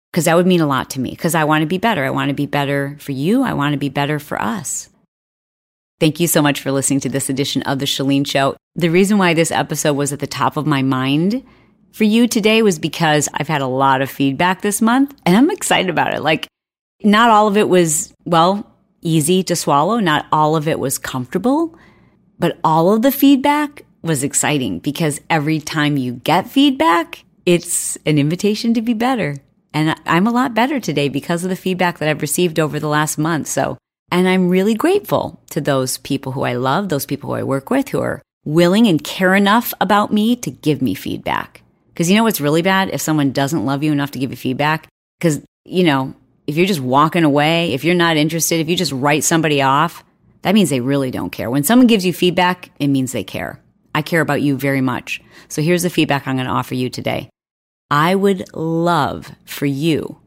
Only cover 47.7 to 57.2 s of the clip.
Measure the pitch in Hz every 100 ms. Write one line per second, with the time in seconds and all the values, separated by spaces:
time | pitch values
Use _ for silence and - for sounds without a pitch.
47.7 | 131 160 180 170 156 156 165 - 165 156
48.7 | 180 180 135 143 151 - 165 156 143 135
49.7 | 143 170 - - _ _ _ - 214 156
50.7 | 131 127 139 127 98 90 - 101 139 143
51.7 | 247 240 220 180 - 180 180 180 180 -
52.7 | - 143 135 127 117 92 - 69 - _
53.7 | _ _ 151 - 170 143 135 143 131 139
54.7 | 135 131 123 - - _ - - - 156
55.7 | 180 175 - 151 139 135 131 127 127 -
56.7 | 127 123 - 117 113